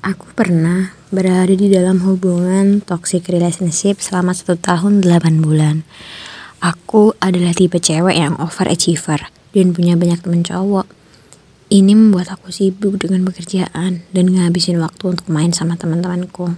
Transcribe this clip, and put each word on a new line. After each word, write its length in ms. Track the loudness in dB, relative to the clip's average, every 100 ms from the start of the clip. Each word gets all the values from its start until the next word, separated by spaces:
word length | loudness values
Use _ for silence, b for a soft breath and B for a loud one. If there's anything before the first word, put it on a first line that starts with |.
Aku 240 | -8 -8 -10
pernah 560 | -4 0 2 0 -2 -4 -8 -8
berada 400 | -2 0 2 2
di 160 | 2 4
dalam 320 | 2 2 2
hubungan 800 | 0 0 0 0 0 2 2 2
toxic 480 | -2 -8 -4 -4 -2
relationship 720 | 0 0 -2 -4 -2 -2 -2
selama 320 | -4 -2 -2
satu 240 | -4 -4 -4
tahun 400 | 0 0 2 2
delapan 360 | 4 4 4 2
bulan. 360 | 2 2 2 0 -6 B B B B B B B
Aku 540 | -6 -6 0 4 4 2
adalah 340 | -2 0 0
tipe 240 | 2 2 2
cewek 400 | -2 0 0 2
yang 160 | 0 -2
overachiever 840 | -6 -4 -2 0 0 -2 -2 -6 -6 _ _
dan 200 | 0 2
punya 200 | 2 2
banyak 240 | 2 2 -2
temen 240 | -2 -2
cowok. 480 | -2 -4 -2 -2 -4 -14 b b b b _ _ _
Ini 220 | 4 6
membuat 400 | 6 6 4 -2
aku 160 | -12 -16
sibuk 460 | -2 -2 0 -4 -2
dengan 240 | -2 0
pekerjaan 800 | -2 -4 -6 -4 -4 -4 -6 -6 -6
dan 200 | 0 2
ngabisin 540 | 2 0 0 -2 -2
waktu 340 | -2 -4 -6 -6
untuk 140 | -4
main 240 | -2 0
sama 240 | -2 -4 -4
teman-temanku. 760 | -4 -4 -4 -6 -8 -8 -8